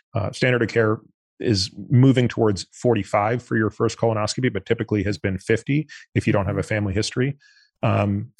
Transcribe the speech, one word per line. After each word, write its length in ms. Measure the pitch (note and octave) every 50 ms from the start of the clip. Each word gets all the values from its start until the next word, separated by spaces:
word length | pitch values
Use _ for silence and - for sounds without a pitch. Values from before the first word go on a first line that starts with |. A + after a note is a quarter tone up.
| _ _ -
Uh, 160 | G#2 G2+ G#2
standard 320 | - - C3+ B2+ B2+ A#2+ A#2
of 60 | A2
care 320 | - A#2 A2+ G#2+ A2 A2+ - _ _ _ _ _ _ -
is 300 | - G#2+ G#2+ F#2 F#2+ - - - F#2+ -
moving 360 | - A#2+ C3 C3+ B2 B2+ B2 A2+
towards 380 | - A2+ A2+ G#2+ G2 F2 - _ _ -
forty-five 600 | - B2 A2+ G#2 G2 - - G#2 G2+ A2 B2 A#2+ -
for 140 | - B2+ A2+
your 120 | A2 G2+
first 300 | - - A#2 A2+ - -
colonoscopy, 520 | - A#2 A2 G#2+ G#2+ G#2 - - C3 B2
but 140 | F#2 A#2+ -
typically 380 | - A2+ A2 A2 - G#2+ G#2 F#2
has 160 | G2+ G2+ -
been 180 | - G2+ F#2+ F2+
fifty 500 | - - A2+ G#2+ - - C#3 D3+ D3+ - - - - _ -
if 100 | A#2 -
you 80 | A#2 G#2+
don't 140 | G#2 F#2 G2
have 100 | G2 G2
a 60 | F#2
family 300 | - A2 G#2+ G#2 G2 F2+
history. 420 | G#2+ G#2+ - - C3 B2+ C#3 C#3+ _ _ _ _ _ _ _ _ -
Um, 500 | - G2 G#2 G#2 G#2 G#2 G2+ G2+ A2 - _ -